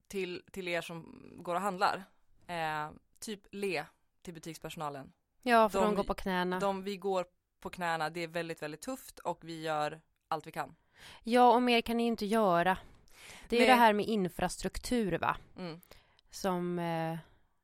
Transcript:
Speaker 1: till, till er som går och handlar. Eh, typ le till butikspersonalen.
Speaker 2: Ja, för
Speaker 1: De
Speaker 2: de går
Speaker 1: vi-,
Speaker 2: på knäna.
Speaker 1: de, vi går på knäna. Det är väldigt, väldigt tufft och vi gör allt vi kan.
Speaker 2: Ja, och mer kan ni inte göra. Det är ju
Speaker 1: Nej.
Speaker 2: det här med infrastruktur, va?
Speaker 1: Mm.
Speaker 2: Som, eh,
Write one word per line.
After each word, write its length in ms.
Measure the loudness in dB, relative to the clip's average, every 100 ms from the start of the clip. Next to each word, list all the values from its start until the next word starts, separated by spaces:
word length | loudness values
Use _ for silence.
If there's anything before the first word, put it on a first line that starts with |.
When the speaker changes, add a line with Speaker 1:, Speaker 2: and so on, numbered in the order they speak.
| -12
Speaker 1:
till, 360 | -8 -6 -8 -12
till 160 | -10 -4
er 140 | -4
som 400 | -4 -12 -14 -20 -20 -14
går 180 | -4 -2
och 60 |
handlar. 420 | -2 0 0 0 -6 _ _ _ -10
Eh, 420 | -4 -4 -4 -6 -12 _ -16
typ 220 | -12 -12 -12
le 340 | -6 -4 -4 -6 _ _ _
till 120 | -18
butikspersonalen. 800 | -14 -14 -12 -12 -8 -8 -10 -16 _ _ _
Speaker 2:
Ja, 280 | 4 6 6
för 100 | 4
Speaker 1:
De 60 | 2
Speaker 2:
de 100 | 2
går 80 |
Speaker 1:
vi-, 40 | 0
Speaker 2:
på 60 |
knäna. 460 | -2 -2 -2 0 0
Speaker 1:
de, 240 | 0 -2
vi 140 | -4 -6
går 280 | -2 -2 -4 _ _ _
på 100 | -14
knäna. 400 | -6 -4 -2 -2
Det 100 | -4
är 60 | -6
väldigt, 340 | -6 -6 -8
väldigt 200 | -10 -10
tufft 380 | -10 -12 -12 -12
och 200 | -8 -8
vi 180 | -8 -8
gör 400 | -4 -2 -2 -6 _ _ -8
allt 200 | -6 -6
vi 40 |
kan. 240 | -10 -10 -12 _ _ -20 -12
Speaker 2:
Ja, 300 | 2 6 8 8
och 60 |
mer 200 | 6 2
kan 160 | 2 0
ni 60 |
inte 220 | 0 0 0
göra. 520 | 2 4 4 2 0 -4 -20 -20 -20 -20 -16 -2
Det 60 | 4
är 40 |
ju 60 | 6
Speaker 1:
Nej. 80 | 8
Speaker 2:
det 40 |
här 120 | 8
med 120 | 6 0
infrastruktur, 1120 | 0 -2 -2 -4 -2 -6 -6 -2 -2 0 0
va? 200 | -2 -2 -6 -12
Speaker 1:
Mm. 240 | -12 -12 -18 -20 _ _ _
Speaker 2:
Som, 480 | -6 -2 -2 -2 -4
eh, 380 | -4 -4 -4 -6 -12 _ _ _